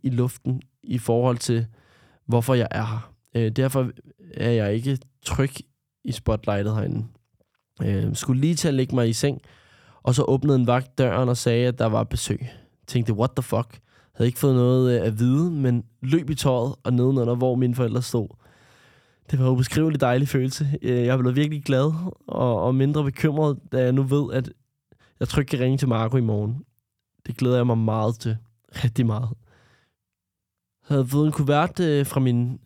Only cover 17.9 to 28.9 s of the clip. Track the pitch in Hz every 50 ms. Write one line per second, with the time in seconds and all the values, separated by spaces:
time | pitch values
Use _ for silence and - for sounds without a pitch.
17.9 | 110 123 117 - - 117 101 - - _ _ _ _ _ _ _ _ _ _ _
18.9 | _ _ _ _ _ _ _ - - 131 131 127 131 123 127 - - 156 156 160
19.9 | 151 135 139 123 123 131 143 135 - 135 127 131 131 - 151 139 147 - - 123
20.9 | 123 123 120 123 127 131 123 127 127 139 151 151 151 147 - - 135 127 139 156
21.9 | 160 165 180 185 - - _ - - - 127 123 113 92 85 123 131 135 135 143
22.9 | 147 151 147 139 - - - 156 143 156 156 147 139 - - - - 131 127 123
23.9 | 127 135 135 131 139 147 139 - - 135 127 - - _ _ _ _ _ _ _
24.9 | _ _ _ _ _ - - - - 147 139 - - 123 123 127 135 131 135 127
25.9 | 113 113 113 110 135 131 117 110 107 104 104 110 117 147 - _ _ _ _ _
26.9 | _ _ _ _ _ _ - - - - 131 123 127 123 120 123 117 113 113 110
27.9 | 107 110 107 117 113 - - 117 110 110 - _ _ _ _ _ - - - 120